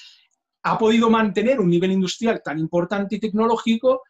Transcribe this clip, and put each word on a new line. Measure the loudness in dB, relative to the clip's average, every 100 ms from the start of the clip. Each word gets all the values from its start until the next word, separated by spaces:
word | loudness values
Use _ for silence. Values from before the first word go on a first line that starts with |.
| -20 _ _ _ _ _
Ha | -6 0
podido | 2 4 4
mantener | 4 2 0 0 2
un | 2
nivel | 2 2
industrial | 0 -2 -2 -2 -2
tan | -6 -6
importante | -4 -2 -2 -4 -6 -6
y |
tecnológico, | -4 -2 -2 -2 -2 0 0 -2 -6